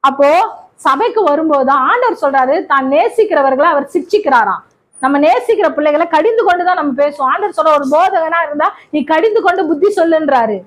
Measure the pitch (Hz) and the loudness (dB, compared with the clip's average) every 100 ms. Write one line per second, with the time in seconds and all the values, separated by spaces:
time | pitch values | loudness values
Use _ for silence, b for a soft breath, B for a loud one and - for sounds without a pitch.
0 | 277 277 285 330 440 - - _ 294 269 | 0 2 2 2 0 -6 -20 _ -2 0
1 | 466 466 349 294 320 285 262 277 262 453 | -2 0 0 0 0 0 2 0 0 0
2 | 494 349 294 269 254 320 - 269 262 285 | 0 -2 -2 0 0 -2 0 -2 2 0
3 | 427 - 427 320 269 262 320 294 277 - | 0 0 0 2 0 2 0 0 -2 -6
4 | - - - 247 202 175 - _ _ _ | -2 -2 2 0 0 -4 -10 _ _ _
5 | 262 285 302 440 480 440 330 277 302 294 | -2 0 2 2 2 0 0 0 0 0
6 | 339 320 359 453 415 359 349 359 294 254 | 0 0 2 0 0 0 0 -2 -2 -2
7 | 294 285 262 330 403 330 320 302 269 302 | -2 -2 -2 -2 -4 0 2 2 2 0
8 | 370 381 320 339 311 294 320 B B 302 | 2 0 -2 -2 -4 -2 -4 B B -6
9 | 294 320 440 427 359 349 320 311 392 403 | -2 0 2 0 0 0 -2 0 0 0
10 | 330 320 302 262 226 196 | 0 0 2 0 0 -4